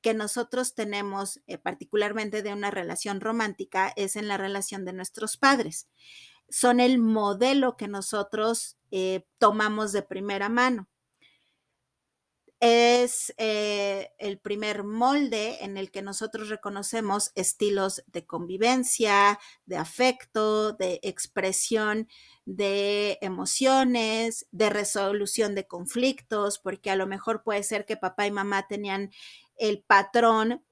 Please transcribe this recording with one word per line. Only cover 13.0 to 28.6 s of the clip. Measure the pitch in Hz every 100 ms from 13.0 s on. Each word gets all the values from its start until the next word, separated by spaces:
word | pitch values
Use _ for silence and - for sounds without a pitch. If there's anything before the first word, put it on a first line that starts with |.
| 247 - - -
eh, | 220 214 208 208 202 196 - _
el | 202 196
primer | 208 208 214 214 202
molde | 220 247 285 277 214 214 - 196
en | 196
el | 190
que | 196
nosotros | 196 196 220 220 214
reconocemos | 214 208 202 202 226 214 202 - -
estilos | 185 - 208 196 196 - _
de | 175 -
convivencia, | 262 175 185 226 254 247 - 220 202 202 214 - _ -
de | 156
afecto, | 165 - 254 247 - 220 214 214 214
de | 214 185 180
expresión | 196 - - - 190 185 - 220 214 214 220 - - _ -
de | 185 202 202 202 208 208 185
emociones, | 196 185 185 - 262 269 262 240 220 220 226 - -
de | 175 214
resolución | 202 208 208 196 202 202 - 208 196
de | -
conflictos, | 175 185 233 262 277 _ 214 285 -
porque | 190 196 208
a | 190
lo | 190
mejor | 190 - 220
puede | - 202
ser | 202 214 208
que | 214
papá | 185 - 202
y |
mamá | 202 202 196